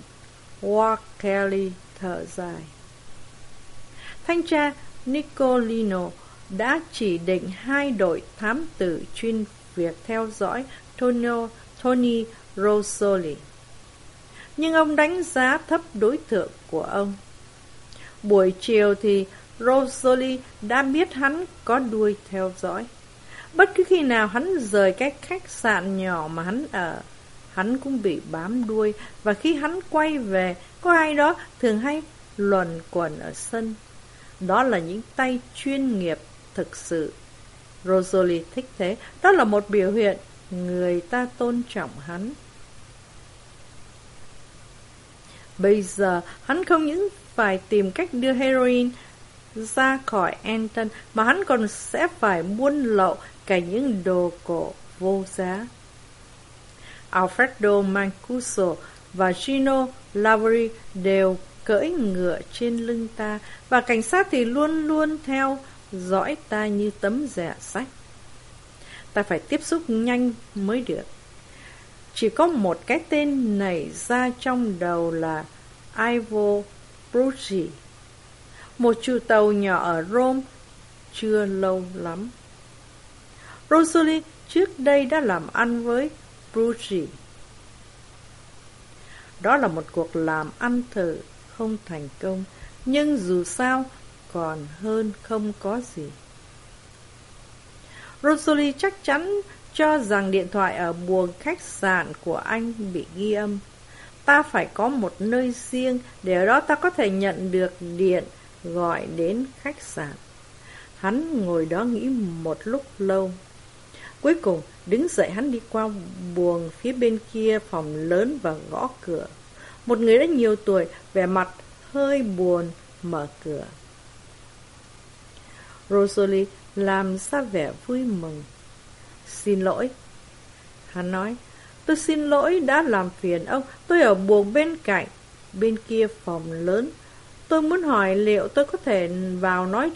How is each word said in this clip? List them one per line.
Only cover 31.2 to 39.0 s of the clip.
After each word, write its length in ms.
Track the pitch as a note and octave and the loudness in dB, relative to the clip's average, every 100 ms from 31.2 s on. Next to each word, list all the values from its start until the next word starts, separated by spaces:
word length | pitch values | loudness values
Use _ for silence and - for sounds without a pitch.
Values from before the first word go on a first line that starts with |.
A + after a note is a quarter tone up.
| D4 - - - | 2 2 -8 -2
thường 180 | A#3+ G#3+ | 0 0
hay 240 | C4+ D#4 D4+ - - - | -2 -4 -8 -18 -12 -2
luẩn 440 | G3+ F#3+ F3 E3 - | 2 2 0 -6 -6
quẩn 280 | F3 D#3+ D3+ | -2 -2 -4
ở 140 | D#2+ | -12
sân. 400 | - - A3+ A3+ G#3+ - - - - - - | -12 -8 -6 -6 -8 -16 -20 -20 -20 -20 -6
Đó 220 | F#3 G#3 | 2 4
là 160 | C4 F#3+ | 4 2
những 220 | E3 G#3 - - | -2 -8 -8 -2
tay 240 | B3+ B3 - | -2 -2 -6
chuyên 440 | - C4+ C#4 C4 G3+ | -8 -4 -2 0 0
nghiệp 200 | E3+ D#3 - - - | -2 -4 -8 -20 -10
thực 220 | - - - | -8 -6 -10
sự. 360 | - E3+ D3+ - - - - - - - | -6 -4 -4 -8 -20 -20 -20 -20 -20 -8
Rosoli 600 | F3+ F#3+ F#3 F#3+ F3+ E3+ E3 | 2 2 4 2 2 0 -4
thích 120 | C4 C4 - | -8 -8 -4
thế, 180 | F3+ A3 | -4 -4